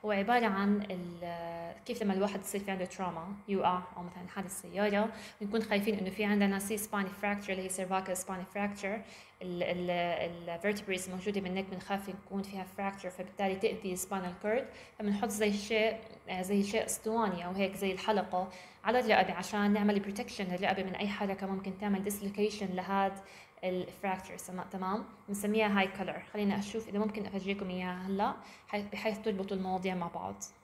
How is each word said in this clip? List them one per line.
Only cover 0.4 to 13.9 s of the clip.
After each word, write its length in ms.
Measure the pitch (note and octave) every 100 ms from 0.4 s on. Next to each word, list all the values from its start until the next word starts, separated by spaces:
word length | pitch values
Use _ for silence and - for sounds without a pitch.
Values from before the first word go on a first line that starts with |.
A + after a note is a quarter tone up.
| A3+
عن 400 | G3 G3+ G#3 G3
ال-، 920 | F#3 F3 E3+ F3 E3+ E3+ E3+ E3+ -
كيف 180 | - A#3
لما 120 | G#3
الواحد 260 | F#3+ G#3 G3+
يصير 200 | - G3
في 100 | G3+
عنده 140 | F#3+
تروما 500 | F3+ - F#3 E3+ E3+ G3+ -
يقع 340 | G3 E3+ F3+ F3+ -
أو 60 |
مثلًا 260 | F3 F3+ F3+
حادث 320 | - F3+ -
سيارة، 520 | F3 F3 G#3 G3+ G#3+ - - -
بنكون 220 | G#3 A3
خايفين 360 | G#3+ G#3 G3+ G3+
إنه 120 | F#3+
في 140 | F#3+
عندنا 340 | G#3 G#3 G3+ G3
سي 180 | G3+ G#3+
سباين 300 | G#3 G#3 F#3+
فراكتشر 460 | F#3 G#3 G3+ G3+
اللي 120 | F#3+
هي 40 | F#3
سيرفايكال 480 | F#3 F#3 F#3+ F#3+ F3+
سباين 280 | - F#3 F#3
فراكتشر، 480 | G3+ G3+ G3+ G3 G#3+ G#3+ - - -
ال-، 200 | F#3 F3
ال-، 1000 | F3+ F3+ F3+ F3 F3 E3+ E3+ E3+ E3+ E3+
ال 0 |
vertebrae 480 | G3+ G#3 - F#3 F#3
الموجودة 320 | F#3 G#3 G3+
بالنك 240 | F#3 F#3
بنخاف 440 | F#3+ F#3 - G3 G3+
يكون 340 | F#3+ - G3
فيها 220 | G3 G3
فراكتشر 460 | F#3 - G3 G3 F3+
فبالتالي 460 | F3+ F3+ - G3 F#3+
تأذي 400 | A3 - G3